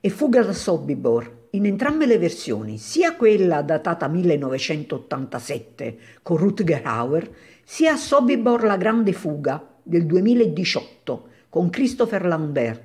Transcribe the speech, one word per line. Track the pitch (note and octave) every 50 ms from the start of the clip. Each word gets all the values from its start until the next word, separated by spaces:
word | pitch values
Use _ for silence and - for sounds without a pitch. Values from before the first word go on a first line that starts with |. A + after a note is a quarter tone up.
e | - G3
Fuga | G3 - D4 C#4+ A#3+ B3+ A#3
da | F#3+ F#3+
Sobibor, | - - - F3 D#3 C#3 C#3+ C#3+ - - A#2+ A#2 A#2 A#2 - - - - _
in | - G3 G3+
entrambe | G#3 G3 - C4+ D4 D4+ D#4 D#4
le | C4 A#3 F#3+
versioni, | F3 E3 - - - - A#2 G#2 A2 G#2+ G#2+ A2
sia | - - - D#4 F4+ E4+ E4
quella | E4+ A#3+ A3 G#3+ G3+ F#3+ F3+ D#3+ D3 D3
datata | D3 D#3+ D3+ D#3 F3+ E3+ E3+ - C3+
millenovecentottantasette | D#3 F3+ F3+ F3 D#3 C#3+ C#3+ C3 C3 C3+ - - D#3+ D3+ D3 - C3+ A#2+ - - - C3 C3+ C3 - B2 A#2+ - C#3 B2 - - - - A#2+ A#2 A#2 - - - - _ _
con | - F3 D3+
Rutger | F3 G3+ G3+ - G#3 E3 E3 C3+ -
Hauer, | C#3+ A2+ A2+ A#2 B2+ D3 E3 - - - - - - - _ _
sia | _ - - D#4+ D#4+ D4+
Sobibor | C4 - - C#4 C#4+ C4 A#3+ C#4 A#3 A3 B3 A#3+ A#3+ A3+
La | G#3+ G3+
grande | F#3+ F3+ G#3+ A3 A#3 A3+ G3 F3+
fuga | - - E3 D3+ D3 C#3+ C#3 C3 D3+ - - _ _
del | _ - E3 E3+ E3+
duemiladiciotto | D#3 E3 F3 F#3+ A3 B3 A#3+ A#3 F#3+ D3+ D#3+ F#3 - - A#2+ - - - _ _ - B2+ - - - - _ _ _
con | - E3+ F3 E3+
Christopher | F3 - C4+ B3 - - A#3+ A3 A3 G3 F#3+
Lambert. | F3+ E3+ D#3 D#3 D3+ C#3+ C#3+ A#2+ A2+ A2 A#2 -